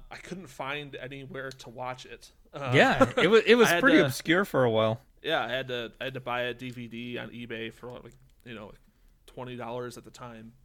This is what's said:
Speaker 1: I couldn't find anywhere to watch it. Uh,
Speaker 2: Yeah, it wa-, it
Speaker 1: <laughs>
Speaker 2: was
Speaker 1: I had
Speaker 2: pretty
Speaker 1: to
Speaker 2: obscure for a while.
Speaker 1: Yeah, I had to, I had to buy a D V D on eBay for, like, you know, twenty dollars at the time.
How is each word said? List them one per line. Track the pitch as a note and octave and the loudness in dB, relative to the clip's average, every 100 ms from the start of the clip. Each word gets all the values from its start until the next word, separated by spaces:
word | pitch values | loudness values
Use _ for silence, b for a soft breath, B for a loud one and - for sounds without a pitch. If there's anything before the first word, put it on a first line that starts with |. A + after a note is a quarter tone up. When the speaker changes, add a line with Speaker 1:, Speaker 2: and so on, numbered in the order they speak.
| - | -16
Speaker 1:
I | - | -16
couldn't | - F3+ C#3+ | -14 -14 -14
find | - C3+ D3 C#3+ C3+ | -10 -8 -8 -10 -12
anywhere | C3 C#3 C3 C3+ C3 | -12 -12 -12 -10 -12
to | B2+ B2 | -14 -16
watch | A#2+ B2+ B2+ G2 | -10 -10 -10 -14
it. | B2 - _ _ | -18 -20 _ _
Uh, | - C3+ | -8 2
Speaker 2:
Yeah, | C3+ B3+ - C4 - | 4 4 4 2 4
it | F3+ | 6
wa-, | A3 G3 | 6 8
it | A#3+ | 6
Speaker 1:
<laughs> | |
Speaker 2:
was | G3+ | 8
Speaker 1:
I | |
had | E3+ | 6
Speaker 2:
pretty | C4+ D4+ | 6 6
Speaker 1:
to | C#3 | 4
Speaker 2:
obscure | - - F3 G3+ | 0 2 2 4
for | C#3 | 2
a | B2 | 4
while. | A2 A2 A2 _ _ | 4 4 0 _ _
Speaker 1:
Yeah, | - D#3 | -2 -2
I | A#2 | -2
had | B2+ C3 | -4 -4
to, | B2 A2 - | -8 -8 -8
I | C3 | -8
had | |
to | C3 | -8
buy | B2 B2 | -6 -4
a | B2 | -4
D | B2 B2+ | -6 -10
V | B2 A2+ | -12 -12
D | A#2 A#2+ A#2+ | -10 -10 -10
on | A#2+ | -10
eBay | A#2 A#2 A2+ A2+ | -12 -12 -10 -10
for, | - A#2+ | -12 -16
like, | B2 A#2+ - _ _ A#2+ | -16 -18 -20 _ _ -16
you | A2 | -16
know, | G#2 - _ _ _ _ - | -16 -20 _ _ _ _ -20
twenty | - B2+ B2 | -16 -12 -10
dollars | A#2 B2 B2 A#2 | -8 -8 -8 -12
at | A2+ | -20
the | |
time. | - B2 A2+ A2+ _ | -18 -18 -18 -20 _